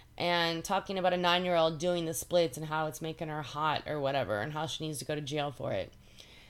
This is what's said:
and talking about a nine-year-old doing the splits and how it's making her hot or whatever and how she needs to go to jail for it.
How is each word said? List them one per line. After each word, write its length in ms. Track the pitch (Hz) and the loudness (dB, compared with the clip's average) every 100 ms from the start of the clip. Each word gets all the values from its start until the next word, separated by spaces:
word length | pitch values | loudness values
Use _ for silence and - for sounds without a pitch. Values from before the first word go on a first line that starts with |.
| - - | -14 -4
and 460 | 175 175 165 165 | 0 2 2 0
talking 340 | 165 196 190 190 | 0 -2 0 2
about 160 | 180 | 2
a 40 | 180 | 4
nine-year-old 640 | 175 175 180 175 160 160 | 4 4 4 4 4 2
doing 260 | 175 175 165 | 0 0 0
the 80 | |
splits 440 | 160 - 175 165 160 | -4 2 4 4 0
and 100 | 156 | -4
how 200 | 156 156 | -2 -2
it's 140 | 156 | -4
making 280 | 160 156 156 | -6 -6 -6
her 120 | 151 | -6
hot 420 | 143 147 156 147 - | -6 -2 0 0 -2
or 120 | 151 | -2
whatever 420 | 135 139 98 104 | 0 2 2 0
and 120 | 123 | -2
how 120 | 151 156 | -4 -4
she 200 | - 156 | -4 -6
needs 140 | 151 | -6
to 60 | 135 | -4
go 100 | 151 | -4
to 60 | |
jail 300 | 143 151 143 | -2 -2 -2
for 200 | - 127 | -4 -2
it. 220 | 104 - - - - - - | -2 -4 -8 -20 -20 -20 -20